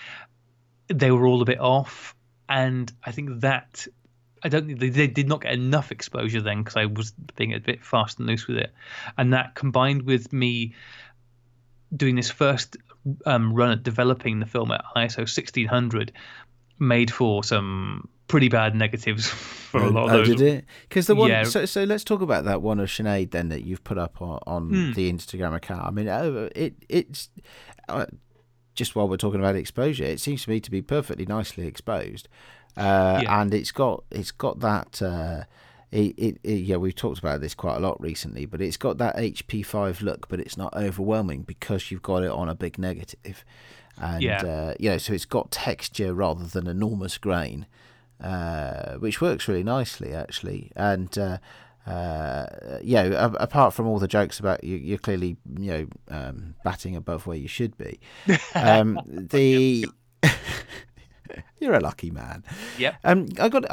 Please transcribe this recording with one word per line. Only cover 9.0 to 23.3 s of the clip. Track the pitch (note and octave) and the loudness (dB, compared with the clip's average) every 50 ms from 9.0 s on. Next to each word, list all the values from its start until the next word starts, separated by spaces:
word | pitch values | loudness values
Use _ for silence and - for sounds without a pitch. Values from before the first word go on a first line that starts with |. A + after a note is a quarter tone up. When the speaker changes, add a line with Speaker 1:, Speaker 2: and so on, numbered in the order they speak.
| - - - | -14 -8 -2
Speaker 1:
and | - C3 B2 C3 | 2 4 4 4
that | B2+ B2+ - - | 4 2 0 -4
combined | - - C3+ A#2 C3 B2+ C#3 C#3+ C#3 B2+ | -4 -2 2 4 4 4 4 4 2 2
with | C3 C3 A#2+ A#2 - - | 2 2 2 0 0 -2
me | C3 B2 B2 A#2+ A#2+ A#2 A2+ - - - - - - - - _ _ _ _ _ _ _ _ _ _ _ _ _ _ _ - D#3+ | 0 2 2 2 0 -2 -4 -6 -12 -20 -20 -20 -20 -20 -20 _ _ _ _ _ _ _ _ _ _ _ _ _ _ _ -8 -4
doing | C3+ C#3+ C3 B2 | 0 2 2 2
this | B2 A#2+ - | 2 0 -2
first, | - - D3+ C#3 C#3 A#2+ - - - - - _ - _ - C#3 C3+ - - | 0 2 4 4 4 2 -2 -6 -12 -20 -20 _ -18 _ -6 -6 -6 -2 0
um, | D#3 C3 A#2+ A2+ A2+ A2 | 2 2 4 4 4 4
run | A#2 A#2+ A#2+ | 4 4 4
at | A2+ A2 B2 | 4 2 0
developing | B2 A2+ A#2+ B2 B2+ C3 B2+ - A#2+ A2 G#2+ | -2 0 2 4 4 4 2 0 -2 -2 -2
the | G#2+ | -2
film | A2 - A#2+ A2+ A#2 A2 | -2 -2 -2 0 0 -2
at | - - - - | -2 -4 -2 -2
I | A#2+ A#2 | 0 0
S | A#2 A#2+ - | 0 -2 -4
O | A2+ | -4
sixteen | - - - - - - B2+ A#2 A2 | -4 -2 -4 -4 -4 -2 -2 0 2
hundred | B2 B2 B2 A#2 A2+ G#2+ A2 A2 - - - - - - - _ _ _ _ _ _ - | 2 2 2 2 0 0 -2 -2 -6 -14 -20 -20 -20 -20 -20 _ _ _ _ _ _ 0
made | D3 C3 A#2+ A#2+ A#2+ A#2 | 2 4 6 6 4 4
for | - - B2+ A2+ G#2 G2+ G2+ | 2 2 2 2 2 2 0
some | - A#2 G#2 G2+ G2 F#2+ F#2+ F#2+ G2+ G2 F#2+ - - _ _ _ - | 0 0 0 0 0 -2 -4 -4 -4 -6 -8 -10 -14 _ _ _ 2
pretty | - D3+ C3 A#2+ | 4 6 6 6
bad | B2 A2+ A2 A2 G#2+ | 6 4 4 4 4
negatives | A2 A2 G#2+ A2 A2+ - A2+ G#2+ A2+ A2 - | 2 2 2 0 -2 -2 -2 -2 0 -2 -4
<laughs> | - - - - - - - - | -4 -6 -10 -14 -14 -16 -8 -2
for | - B2 | 0 2
a | G2+ | 4
Speaker 2:
Oh, | G2+ | 4
Speaker 1:
lot | G#2 A2+ A#2+ | 4 4 4
of | A#2 A2+ | 6 6
Speaker 2:
oh, | A2+ | 8
Speaker 1:
those. | A2 A#2 | 8 8
Speaker 2:
did | A#2 A#2+ C#3 | 6 6 6
it? | D3 D3 C3 - - - - - - | 4 4 2 -4 -10 -18 -20 -10 -2
'Cause | - F#3+ E3+ | 0 2 4
the | - G#3+ | 4 6
one, | G#3+ A3 - | 6 6 6
Speaker 1:
Yeah. | A2 A2 A2 | 6 4 4
Speaker 2:
so, | A#2 A#3 G3+ D#3 | 2 2 0 0
so | F#3 - G3+ G3 | 0 0 0 0
let's | G3+ G#3 G#3 - | 0 0 0 0
talk | - G#3+ G3 | 0 0 0
about | F#3+ D#3 A#2 D#2+ C#2+ | 2 2 2 2 2
that | G2+ G2 D#2+ E2 | 0 0 0 0
one | G#2+ G#2+ G#2 | 0 0 0
of | G2 F#2+ | 0 -2
Sinead | - - A2 G#2 G2+ G2 F#2 F2 | -2 -2 -2 0 0 0 0 -2